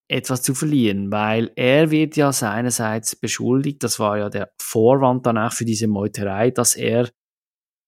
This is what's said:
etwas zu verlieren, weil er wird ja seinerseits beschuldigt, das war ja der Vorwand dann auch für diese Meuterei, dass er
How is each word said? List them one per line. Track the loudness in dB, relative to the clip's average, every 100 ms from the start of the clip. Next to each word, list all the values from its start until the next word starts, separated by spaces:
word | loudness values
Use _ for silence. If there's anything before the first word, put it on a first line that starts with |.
| -6
etwas | -4 -2 -4
zu | -2
verlieren, | -2 0 2 2 0 -4
weil | -2 0 0 -2
er | 0 2 4 4
wird | 2 0 2
ja | 0
seinerseits | 0 -2 -2 -2 -2 -2 -4 -6
beschuldigt, | -8 -8 -4 0 0 0 -4
das | -6 -2
war | -2 -2
ja | -4
der | -6 -10 -12
Vorwand | -4 4 6 6 4 2 0
dann | 0
auch | -2
für | -4
diese | -4 -2 0
Meuterei, | 0 -2 -4 -6 0 0
dass | 2 0
er | 0 0 0 -2 _ _ _ _ _ _ _